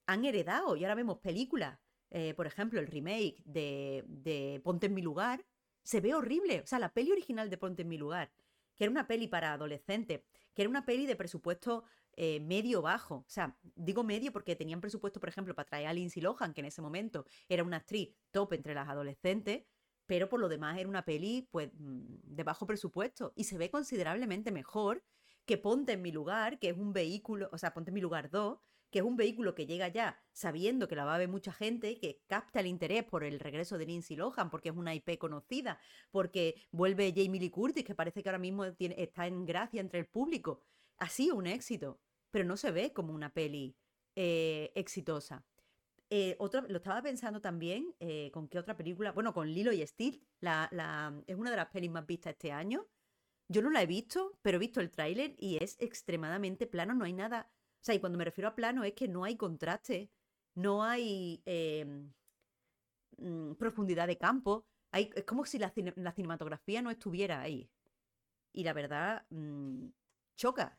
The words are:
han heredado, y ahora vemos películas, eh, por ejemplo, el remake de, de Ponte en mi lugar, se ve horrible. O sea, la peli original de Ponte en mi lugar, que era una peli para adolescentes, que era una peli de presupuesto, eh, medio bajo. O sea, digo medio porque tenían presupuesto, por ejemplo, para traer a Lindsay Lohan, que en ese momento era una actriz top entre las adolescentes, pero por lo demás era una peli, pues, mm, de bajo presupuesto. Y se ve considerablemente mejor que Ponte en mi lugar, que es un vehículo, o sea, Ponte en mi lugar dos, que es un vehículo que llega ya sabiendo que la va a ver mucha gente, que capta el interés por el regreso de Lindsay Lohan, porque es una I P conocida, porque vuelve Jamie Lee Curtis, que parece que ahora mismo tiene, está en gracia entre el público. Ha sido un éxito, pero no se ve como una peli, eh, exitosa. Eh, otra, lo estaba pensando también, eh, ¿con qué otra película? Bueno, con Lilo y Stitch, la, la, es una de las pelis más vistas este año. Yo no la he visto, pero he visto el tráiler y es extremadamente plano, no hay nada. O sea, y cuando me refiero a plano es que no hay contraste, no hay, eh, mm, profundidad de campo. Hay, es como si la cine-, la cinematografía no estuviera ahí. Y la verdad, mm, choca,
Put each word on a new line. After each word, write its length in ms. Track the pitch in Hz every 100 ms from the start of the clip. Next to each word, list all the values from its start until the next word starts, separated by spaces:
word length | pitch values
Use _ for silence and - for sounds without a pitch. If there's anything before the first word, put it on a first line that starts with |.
| -
han 200 | 190 269
heredado, 500 | 208 165 240 359 160
y 80 |
ahora 100 | 185
vemos 260 | 214 240 180
películas, 580 | 190 175 254 302 147 131 _ _ _
eh, 240 | 175 160
por 120 | 156 156
ejemplo, 340 | - 220 220
el 80 | 143
remake 540 | 151 160 220 196 - -
de, 580 | 151 147 139 139 135 -
de 540 | 143 143 147 139 139
Ponte 260 | 175 175 196
en 60 |
mi 60 | 196
lugar, 460 | 170 151 233 262 - _ _ _
se 200 | - 220
ve 120 | 196
horrible. 460 | 311 247 311 392 185
O 60 | -
sea, 120 | 254
la 140 | 208
peli 200 | - 277
original 360 | 392 - 226 214
de 80 | 180
Ponte 240 | 190 180
en 80 | 170
mi 80 | 160
lugar, 340 | 147 175 151 _ _ _ _ -
que 80 |
era 60 | 208
una 160 | 269 262
peli 200 | 226 226
para 280 | 175 160
adolescentes, 680 | 143 151 143 - 208 226 147 _ _ _
que 100 | -
era 60 | 202
una 160 | 269
peli 220 | 262 247 277
de 100 | 214
presupuesto, 680 | 180 160 170 175 240 233 226 _ _ -
eh, 240 | 165 151
medio 420 | 151 190 233 214
bajo. 340 | 156 220 - 135
O 140 | -
sea, 260 | - 170 -
digo 400 | - - 170 202
medio 300 | 226 208 269
porque 240 | 202 190 170
tenían 240 | 160 170
presupuesto, 400 | 202 208 202 196
por 80 | -
ejemplo, 260 | - 185
para 140 | - 147
traer 180 | 147 151
a 60 |
Lindsay 280 | 170 180 170
Lohan, 320 | 175 254 190
que 80 | 151
en 60 | 143
ese 160 | -
momento 420 | 151 175 220 156 - - -
era 140 | 175
una 140 | 175 160
actriz 320 | - 214 185 - _
top 200 | 196 196
entre 220 | 160 147
las 140 | 143 139
adolescentes, 760 | 143 143 143 180 202 196 208 - _ _ _ -
pero 220 | 175 185
por 120 | 247
lo 80 | 185
demás 280 | 151 151 175
era 120 | 185
una 160 | 196
peli, 440 | 170 151 190 247 254
pues, 200 | 165 143
mm, 440 | 156 143 127 - -
de 180 | - 147
bajo 240 | 156 160 196
presupuesto. 640 | 208 180 - 233 - 175 -
Y 80 |
se 120 | 220 180
ve 140 | 170
considerablemente 800 | 285 277 240 156 196 247 185 220
mejor 540 | 180 - 214 202 320 _ _ _ _ -
que 100 | 208
Ponte 360 | 202 254 262
en 100 | 202
mi 80 | 180
lugar, 480 | 156 151 214 220 269
que 120 | 185
es 60 | 175
un 160 | 208
vehículo, 560 | 190 160 202 214 208 190
o 60 | 165
sea, 140 | 175
Ponte 180 | - 165
en 40 |
mi 60 | 196
lugar 280 | 175 160 143
dos, 300 | 185 208 285 _ _ -
que 80 | 196
es 60 |
un 120 | 208 240
vehículo 380 | 220 220 202
que 120 | 165 147
llega 200 | 170 180
ya 340 | 208 214 - _
sabiendo 560 | - 175 156 196 254 190
que 80 | 151
la 80 |
va 100 | 143
a 40 | 165
ver 100 | 180
mucha 240 | 190 196
gente, 480 | - 214 233 214 226
que 240 | 160 - -
capta 320 | 202 - 240
el 80 | 185
interés 380 | 180 160 220
por 180 | - 170
el 160 | 147 143
regreso 400 | 143 147 - 180
de 80 | 160
Lindsay 300 | 170 165 151
Lohan, 340 | 202 254 175
porque 200 | 160 165
es 60 | 165
una 200 | 170 160
I 40 |
P 160 | - 165
conocida, 640 | 160 147 - 254 247 156 - - -
porque 560 | 196 180 185 165 160 -
vuelve 420 | 165 185 196 196 180
Jamie 240 | 190 190
Lee 100 | 175
Curtis, 340 | 175 254 -
que 100 | -
parece 260 | - 165 202
que 80 | 196
ahora 120 | 185
mismo 340 | 180 196 190
tiene, 260 | 180 180 180
está 280 | 170 - 175
en 180 | 180 175
gracia 340 | 175 226 220
entre 200 | 190 175
el 60 | 165
público. 540 | 220 285 320 165 - _ _ _ -
Ha 100 | 175
sido 280 | - 294 247
un 100 | 175
éxito, 540 | 220 - 208 139 - _ _ _
pero 120 | 214
no 120 | 175 196
se 160 | 165
ve 200 | 165 262
como 220 | - 160
una 180 | 156 147
peli, 440 | - 151 147 135 - _ _ _ -
eh, 560 | 175 165 160 156 151
exitosa. 720 | 196 - - 151 151 - 135 _ _ _ _ _ _ -
Eh, 240 | 208 185 -
otra, 220 | 196 262
lo 160 | 254 180
estaba 220 | 196 208
pensando 400 | 277 254 233 208
también, 540 | 202 170 170 202 339 -
eh, 300 | 170 156 143
¿con 160 | 160 151
qué 100 | 175
otra 180 | 175 175
película? 360 | 165 180 208
Bueno, 200 | 190 220
con 200 | 180 156
Lilo 180 | 165 226
y 140 | 202 147
Stitch, 340 | - 247 - _ -
la, 280 | 180 156 160
la, 420 | 170 160 151 151 147 -
es 80 | 185
una 140 | 240
de 60 | 220
las 120 | 160
pelis 240 | 190 175
más 140 | 165 151
vistas 260 | 170 160
este 180 | - 160
año. 380 | 143 185 277 440 _ _ _ _ _ -
Yo 160 | 196
no 80 | 254
la 120 | 302
he 40 | 170
visto, 500 | 185 - 349 381 -
pero 140 | 202 175
he 20 |
visto 220 | 233 240
el 100 | 175
tráiler 460 | - 156 202 294 -
y 240 | 196 156
es 140 | 185 -
extremadamente 840 | 233 - - 170 156 185 196 190 233
plano, 260 | 175 175
no 120 | 247
hay 80 | 180
nada. 360 | 180 214 233 - _ _
O 100 | _
sea, 120 | -
y 40 | 202
cuando 200 | 190 175
me 80 | 170
refiero 200 | 175 208
a 80 |
plano 300 | 220 226 254
es 80 | 202
que 160 | 208 254
no 160 | 180
hay 120 | 185 226
contraste, 720 | 190 160 160 196 - 190 202 _ _ _ _
no 300 | 175 196 202
hay, 580 | 220 240 233 196 180 165 -
eh, 400 | 170 160 151 143 143 143 - _ _ _ _ _ _ _ _ _ -
mm, 380 | 180 165 156
profundidad 520 | 156 226 226 196 170 175
de 120 | 170
campo. 480 | 185 262 202 214 - _ -
Hay, 180 | 185 214 -
es 80 |
como 220 | - 240 285
si 120 | 233
la 120 | 190
cine-, 240 | 220 180 185
la 160 | 180
cinematografía 680 | 185 170 185 156 147 - 220
no 80 | 247
estuviera 500 | 226 214 175 196 147
ahí. 300 | 143 143 - _ _ _ _ _ _ _ _
Y 120 | -
la 100 | 165
verdad, 500 | 151 143 147 180 220 -
mm, 560 | 160 151 143 139 127 127 - _ _ _ -
choca, 420 | 247 254 165